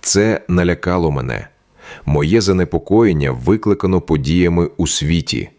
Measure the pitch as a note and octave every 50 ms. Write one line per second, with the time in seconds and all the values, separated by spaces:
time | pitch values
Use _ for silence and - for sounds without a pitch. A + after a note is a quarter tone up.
0 | - - - G2+ G#2 A2+ G#2+ - - - F2 F2+ F2+ F2+ F2 E2+ - F2+ F2+ F2+
1 | E2+ D#2+ C#2+ C2+ B1 B1 A1+ G1+ - - _ _ _ _ _ _ - - - -
2 | - - - - - D#2+ G2 A2+ G2+ F#2+ F#2+ F#2 F2+ - - E2+ - - G2 A2
3 | A#2 G#2 F2 D2+ C#2 C2+ B1+ B1 B1+ E2 G2+ A2 - G#2 G2+ - - F#2+ F#2 F2+
4 | - - D#2+ D2+ C2+ C2+ D#2+ F2+ F2+ F2 E2+ E2+ E2+ - - - F2 - - -
5 | D2 D2 E2+ E2+ D2+ - - - - - _